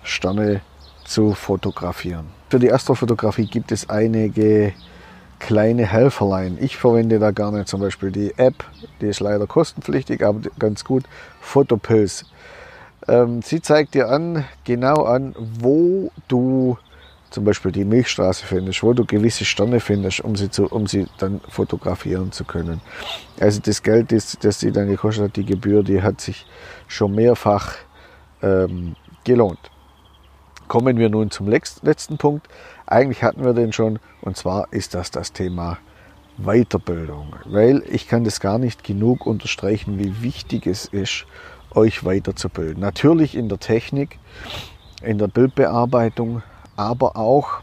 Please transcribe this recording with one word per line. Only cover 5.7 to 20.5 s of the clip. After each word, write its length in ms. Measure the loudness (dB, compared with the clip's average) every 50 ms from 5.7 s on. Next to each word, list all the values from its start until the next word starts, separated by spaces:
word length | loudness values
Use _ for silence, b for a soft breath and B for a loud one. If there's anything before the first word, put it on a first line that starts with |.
| 2 2 0
Helferlein. 720 | 2 4 4 4 4 4 2 0 0 0 0 -2 -4 -4 -4
Ich 160 | -6 -6 -6 2
verwende 420 | 2 4 4 4 4 4 2 4
da 120 | 4 2
gerne 340 | 2 0 -2 -2 -2 -4 -6
zum 160 | -4 -4 -2
Beispiel 300 | -2 -4 -4 -4 -6 -6
die 220 | -4 -2 -4 -4 0 2
App, 260 | 2 2 2 0 -16 -20 -18 -20 -20 -20 -14 -6
die 60 | -4 -4
ist 120 | -4 -2
leider 280 | -2 -2 0 -2 -2 0
kostenpflichtig, 760 | 2 0 0 0 -2 -12 -8 -4 -4 -4 -2 -4 -4 0 0
aber 160 | 0 0 0
die, 100 | -4 -10 -6 -2
ganz 280 | -2 -2 -2 -4 -4
gut, 180 | -2 -2 -2 -2 B B B B B B B
Photopills. 840 | -18 0 2 2 4 4 2 -2 2 2 4 4 4 2 -2 -8 -14 -18 B B B B B B B B B B B B B B 0 2
Ähm, 340 | 4 4 4 4 0 -6
sie 200 | -4 -4 -4 -4
zeigt 340 | 0 2 2 2 2 2 2
dir 140 | 0 2 2
an, 360 | 2 0 0 -2 -4 -4 -4 -6 -12 -16 -4
genau 400 | -2 -2 0 2 2 4 4 4
an, 320 | 2 2 0 0 -4 -8 -10
wo 760 | -12 -10 -8 -2 2 2 4 4 4 2 2 0 -2 -6 _ -12 -6 _
du 500 | 0 2 2 2 2 2 2 0 0 -2 b b b b b b b b b _
zum 120 | -8 -2 0
Beispiel 300 | 0 0 2 0 -4 -2
die 100 | -2 0
Milchstraße 640 | 2 2 2 2 0 -2 0 0 0 0 -2 -4
findest, 360 | -4 -4 -4 -2 -4 -6 0
wo 120 | 2 2 4
du 120 | 4 2
gewisse 380 | 0 0 2 2 2 0 0 -4
Sterne 380 | -4 0 0 0 2 2 0
findest, 400 | 0 0 -2 0 0 -2 -4 -4
um 160 | -4 -4 -2 -2
sie 120 | -2
zu, 180 | -4